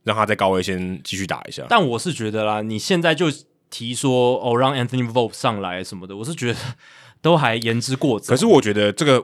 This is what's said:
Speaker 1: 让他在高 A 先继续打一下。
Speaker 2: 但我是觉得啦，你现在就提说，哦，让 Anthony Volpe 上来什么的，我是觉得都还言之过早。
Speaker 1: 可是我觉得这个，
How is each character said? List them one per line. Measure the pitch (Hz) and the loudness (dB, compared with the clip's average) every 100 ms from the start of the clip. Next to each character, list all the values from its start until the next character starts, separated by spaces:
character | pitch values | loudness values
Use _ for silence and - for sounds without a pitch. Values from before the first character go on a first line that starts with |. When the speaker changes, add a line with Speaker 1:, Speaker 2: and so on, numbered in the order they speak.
Speaker 1:
让 | 110 107 | -4 0
他 | 107 | 0
在 | 104 | 2
高 | 98 95 | 2 2
A | |
先 | 92 92 92 92 | -2 -4 -6 -8
继 | - 95 | -8 -8
续 | 87 | -6
打 | 78 - | -6 -8
一 | |
下。 | - 65 | -14 -2
Speaker 2:
但 | - 135 | 0 2
我 | 117 | -2
是 | 180 | -4
觉 | 120 110 | -4 -4
得 | 107 | -2
啦， | 107 107 | -2 -2
你 | 110 107 | -4 -6
现 | - 180 | 0 2
在 | 170 156 | 2 2
就 | 165 139 _ _ _ | 0 -2 _ _ _
提 | - 120 | -12 -8
说， | 123 139 123 123 120 | -2 2 4 4 2
哦， | 120 117 | 0 2
让 | 131 | 2
Anthony | 139 120 127 117 | 0 -2 -2 0
Volpe | 120 113 | 0 0
上 | - 131 104 | 0 -2 -2
来 | 95 90 | -4 -6
什 | 92 95 | -8 -12
么 | 92 | -14
的， | 101 | -10
我 | |
是 | 117 | -10
觉 | 170 120 | -4 -4
得 | 117 - - - - - _ | -4 -8 -14 -20 -20 -20 _
都 | 156 165 | 2 4
还 | 127 113 | 4 0
言 | 113 117 | -2 -2
之 | 123 131 | -2 0
过 | 147 104 | 0 0
早。 | - | 0
Speaker 1:
可 | 131 | 2
是 | 226 | 6
我 | 151 | 6
觉 | 107 | 6
得 | 104 104 | 2 0
这 | - | 2
个， | 147 127 | 2 2